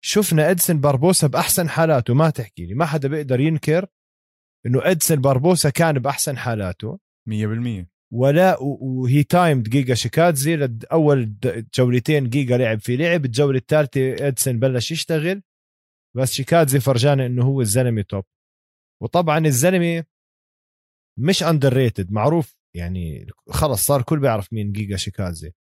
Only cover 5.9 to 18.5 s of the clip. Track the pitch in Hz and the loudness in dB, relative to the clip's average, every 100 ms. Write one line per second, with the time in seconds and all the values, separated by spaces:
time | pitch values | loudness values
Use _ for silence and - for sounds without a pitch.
5.9 | 143 123 139 - 131 123 110 95 90 107 | 2 -2 -4 -6 -6 -6 -4 -4 -6 -10
6.9 | 175 _ _ - 107 107 113 120 104 87 | -12 _ _ -8 -4 -2 -4 -4 -6 -10
7.9 | _ _ 113 135 147 185 170 131 139 131 | _ _ 0 2 4 4 2 -4 -6 -6
8.9 | 127 127 143 143 175 175 139 110 131 127 | -4 2 2 4 4 4 2 0 0 0
9.9 | 120 120 - 175 147 143 165 139 113 - | -2 -2 2 2 2 0 0 -2 -6 -2
10.9 | 160 151 139 113 104 127 98 107 - 123 | 2 4 2 0 -4 -4 -4 -6 0 2
11.9 | 123 120 151 127 131 131 123 123 110 113 | 2 2 0 0 -2 0 0 0 -2 -4
12.9 | 123 170 175 135 113 143 131 - 151 143 | -2 0 0 0 0 2 0 0 0 0
13.9 | 139 131 107 143 127 - 120 131 123 110 | 0 -2 -2 -4 -2 -2 0 0 0 -4
14.9 | 165 - 160 156 196 - _ _ _ _ | -6 -4 -2 -2 -4 -8 _ _ _ _
15.9 | _ _ 123 131 - 135 170 156 139 135 | _ _ -4 -2 -2 0 2 4 2 2
16.9 | 123 135 139 127 123 127 139 113 110 123 | 2 2 2 0 0 0 0 0 0 0
17.9 | 110 98 101 95 _ _ | 0 -4 -6 -8 _ _